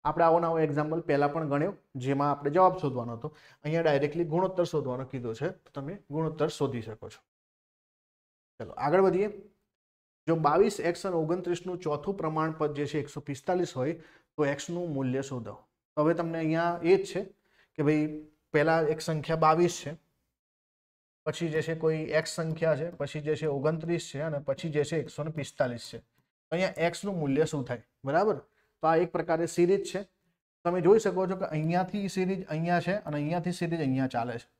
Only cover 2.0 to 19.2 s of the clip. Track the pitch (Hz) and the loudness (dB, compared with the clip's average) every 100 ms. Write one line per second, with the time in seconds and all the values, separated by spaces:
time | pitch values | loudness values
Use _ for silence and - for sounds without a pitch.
2 | 127 139 143 139 147 160 185 180 156 123 | -2 2 2 0 2 6 6 6 -4 -4
3 | 117 113 151 - - _ 151 165 165 139 | -8 -8 -12 -14 -20 _ -2 2 4 4
4 | 147 156 165 165 185 185 170 156 131 123 | 2 -2 -2 0 0 0 0 0 -2 -6
5 | 131 135 120 113 156 190 _ 143 139 196 | -6 -6 -6 -4 -6 -6 _ -10 -10 -12
6 | _ 147 160 160 156 - 139 117 110 110 | _ -4 -4 0 -2 0 -4 -4 -10 -14
7 | - - _ _ _ _ _ _ _ _ | -16 -18 _ _ _ _ _ _ _ _
8 | _ _ _ _ _ _ 110 - 143 180 | _ _ _ _ _ _ -14 -4 2 4
9 | 190 175 208 - - _ _ _ _ _ | 4 2 -2 -4 -20 _ _ _ _ _
10 | _ _ - 165 151 160 226 - 165 170 | _ _ -2 2 4 4 4 2 -4 -2
11 | 196 170 156 180 180 175 185 175 156 147 | -4 -2 0 -2 -2 -6 -6 -6 -4 -4
12 | 202 196 160 156 160 160 151 143 143 156 | -4 -4 -2 0 0 0 -2 0 -2 -2
13 | 143 - 147 139 - 180 170 131 135 160 | -4 -10 -8 -6 0 0 0 -2 -2 -4
14 | - - _ - 147 - - 170 175 139 | -12 -20 _ 0 0 0 -6 -6 -4 -2
15 | 131 131 135 127 104 101 _ _ _ - | 0 -2 -4 -8 -10 -16 _ _ _ 0
16 | 151 170 165 165 156 165 170 170 170 190 | 2 2 0 -2 0 2 0 0 4 4
17 | 190 180 - _ _ _ _ - 139 156 | 4 -6 -8 _ _ _ _ 0 2 4
18 | 151 151 - _ _ 151 151 165 156 156 | 0 -4 -14 _ _ 2 4 4 2 -2
19 | - 156 | -2 -4